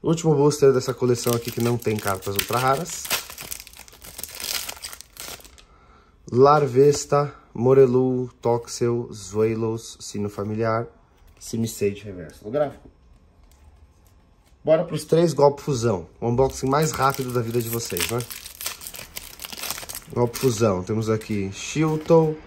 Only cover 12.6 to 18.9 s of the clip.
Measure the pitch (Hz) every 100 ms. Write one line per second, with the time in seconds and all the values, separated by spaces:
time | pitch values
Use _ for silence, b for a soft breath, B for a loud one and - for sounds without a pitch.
12.6 | 143 - - _ _ - _ _ _ _
13.6 | - _ - _ _ _ _ _ _ _
14.6 | 151 160 170 151 - 160 170 135 143 143
15.6 | - 131 117 95 82 _ 117 120 135 -
16.6 | 135 139 156 - 131 135 127 123 117 120
17.6 | 113 117 - 87 - 117 123 - - -
18.6 | - - -